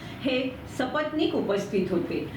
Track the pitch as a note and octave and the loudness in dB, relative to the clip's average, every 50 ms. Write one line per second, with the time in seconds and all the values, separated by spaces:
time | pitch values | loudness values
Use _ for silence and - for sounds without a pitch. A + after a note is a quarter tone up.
0 | - - - - - C4+ B3+ B3+ C4+ C4 - - - - - - B3+ C4 - D4+ | -10 -10 -8 -2 0 2 2 2 0 0 -4 -6 -10 -6 -4 -2 -2 0 0 0
1 | D4+ D4+ D#4 D#4 E4+ - D#4+ - - F#3 G3+ G3 - - A3 G3 F3+ - F#3 - | 0 0 2 2 2 2 2 2 2 2 2 0 0 0 2 2 2 2 2 2
2 | - - E3 - - - - | 2 0 -2 -2 -4 -4 -8